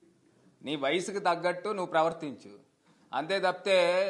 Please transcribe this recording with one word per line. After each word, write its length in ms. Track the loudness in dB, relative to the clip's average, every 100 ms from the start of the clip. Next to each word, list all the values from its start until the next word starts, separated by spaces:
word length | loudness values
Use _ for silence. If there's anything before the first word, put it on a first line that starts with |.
| _ _ _ _ _ _
నీ 120 | -8 -2
వయసుకు 440 | 0 0 -2 -2
తగ్గట్టు 500 | 0 0 0 -2 -4
నువ్వు 160 | -6 -2
ప్రవర్తించు, 640 | 2 2 0 -10 -12 -16 -20 _ _ _ _ _
అంతే 260 | -6 -2 0
తప్పితే 380 | 0 0 2 4 6 4 0